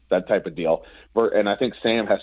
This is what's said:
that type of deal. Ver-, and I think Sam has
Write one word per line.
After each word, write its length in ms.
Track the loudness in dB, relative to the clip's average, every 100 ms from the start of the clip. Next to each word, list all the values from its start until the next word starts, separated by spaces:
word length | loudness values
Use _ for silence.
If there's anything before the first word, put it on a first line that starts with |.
| -2
that 180 | -2 0
type 160 | -2
of 100 | -2
deal. 300 | -4 -2 -2 -4 -20 -6
Ver-, 160 | 0 0
and 180 | 2 0
I 80 | 0
think 180 | -2 -2
Sam 240 | 0 0 0
has 120 | -2